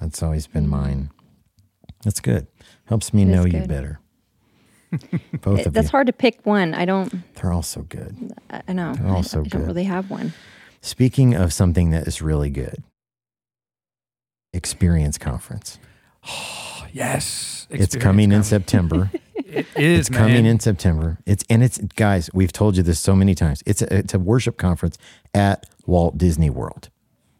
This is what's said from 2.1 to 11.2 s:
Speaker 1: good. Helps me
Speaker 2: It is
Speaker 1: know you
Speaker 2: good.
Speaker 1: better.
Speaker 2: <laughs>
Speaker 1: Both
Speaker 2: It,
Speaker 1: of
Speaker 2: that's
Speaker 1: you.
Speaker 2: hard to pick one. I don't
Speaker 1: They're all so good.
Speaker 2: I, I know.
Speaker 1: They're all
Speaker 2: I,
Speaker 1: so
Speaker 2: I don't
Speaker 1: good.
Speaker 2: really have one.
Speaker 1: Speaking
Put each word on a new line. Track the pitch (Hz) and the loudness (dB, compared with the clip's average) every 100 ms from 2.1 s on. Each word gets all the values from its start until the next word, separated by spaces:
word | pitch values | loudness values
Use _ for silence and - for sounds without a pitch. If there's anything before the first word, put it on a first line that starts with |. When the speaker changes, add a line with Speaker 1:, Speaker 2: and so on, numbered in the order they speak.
| - | -4
Speaker 1:
good. | 127 95 69 _ _ _ | -2 -4 -4 _ _ _
Helps | - 113 - | -4 -4 0
me | 107 | 2
Speaker 2:
It | 95 | 4
is | |
Speaker 1:
know | 92 | 4
you | 90 82 | 2 0
Speaker 2:
good. | 87 | -2
Speaker 1:
better. | 71 71 73 _ _ _ _ _ _ _ _ _ | -6 -8 -12 _ _ _ _ _ _ _ _ _
Speaker 2:
<laughs> | 151 - 165 - - | -12 -6 -8 -8 -4
Speaker 1:
Both | 98 101 | 0 0
Speaker 2:
It, | - | 2
Speaker 1:
of | |
Speaker 2:
that's | 220 - | 0 2
Speaker 1:
you. | |
Speaker 2:
hard | 269 254 | 2 2
to | |
pick | - 240 - 208 | 2 0 0 0
one. | 208 165 | 2 0
I | - | 0
don't | 180 190 180 180 - | 0 -2 -2 -8 -12
Speaker 1:
They're | - 92 | -6 -2
all | 87 | -2
so | - - | -4 -10
good. | - - 82 - - - - | -12 -14 -14 -14 -16 -18 -16
Speaker 2:
I, | - - | -14 -8
I | |
know. | 185 160 | -6 -4
Speaker 1:
They're | 127 95 | -4 -2
all | 92 | 0
Speaker 2:
I, | |
Speaker 1:
so | - 80 | -2 -4
Speaker 2:
I | |
don't | 73 78 | -4 -4
Speaker 1:
good. | 82 | -4
Speaker 2:
really | 175 | -4
have | 196 185 190 | -2 -4 -6
one. | - 165 - - - - _ | -8 -8 -10 -18 -20 -20 _
Speaker 1:
Speaking | - - 127 - | -8 0 2 4